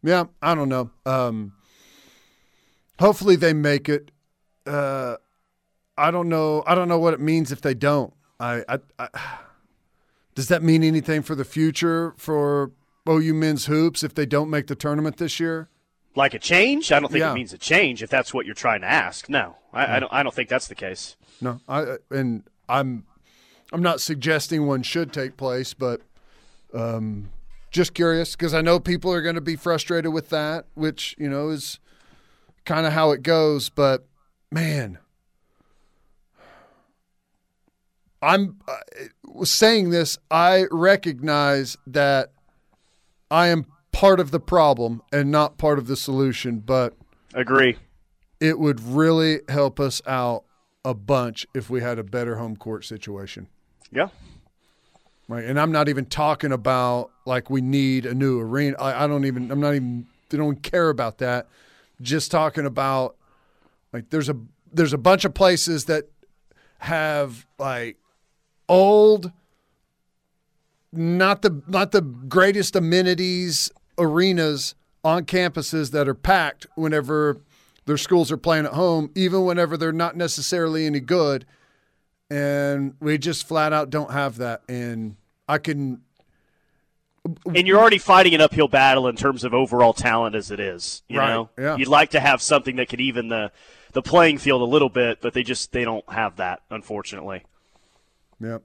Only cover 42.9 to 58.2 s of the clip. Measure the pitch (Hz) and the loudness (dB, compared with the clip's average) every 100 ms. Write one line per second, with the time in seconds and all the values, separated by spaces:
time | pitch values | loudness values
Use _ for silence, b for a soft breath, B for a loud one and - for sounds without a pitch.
42.9 | _ _ _ _ 156 175 170 139 _ _ | _ _ _ _ 2 4 2 -2 _ _
43.9 | - 196 185 156 160 - 175 151 127 117 | 4 6 6 4 -2 0 4 4 4 0
44.9 | 117 _ 143 143 151 147 - 156 147 120 | -6 _ -2 2 2 2 0 0 0 -2
45.9 | 131 - 135 135 123 127 117 107 131 120 | -6 -4 0 0 0 -6 -6 -2 0 0
46.9 | - _ _ _ 123 123 131 131 117 - | -4 _ _ _ -6 2 4 4 2 -10
47.9 | _ _ _ _ _ 156 160 151 131 113 | _ _ _ _ _ 0 2 0 0 -2
48.9 | 135 160 160 160 156 - 139 139 - 139 | 2 4 4 2 0 -4 0 0 0 -4
49.9 | - - 131 123 117 _ _ _ _ 131 | -4 -6 -4 -2 -4 _ _ _ _ -8
50.9 | 113 101 139 123 113 - 131 113 123 120 | -8 -2 -2 -2 -8 -10 -10 -6 -6 -4
51.9 | 117 101 123 120 113 117 107 - 110 - | -6 -6 -6 -6 -6 -8 -10 -10 -12 -12
52.9 | 107 - 98 98 - 95 _ _ _ _ | -16 -14 -14 -14 -16 -20 _ _ _ _
53.9 | 123 185 _ b b _ _ _ _ _ | -4 -4 _ b b _ _ _ _ _
54.9 | _ _ _ _ 117 117 139 156 160 147 | _ _ _ _ -10 -4 0 2 2 2
55.9 | 139 131 - 151 151 151 131 107 127 123 | 0 -4 -2 -2 0 -2 -2 0 0 0
56.9 | 123 117 _ - 127 120 135 127 139 135 | -2 -4 _ -4 -4 -2 -4 0 0 2
57.9 | 131 123 127 | 0 -2 -2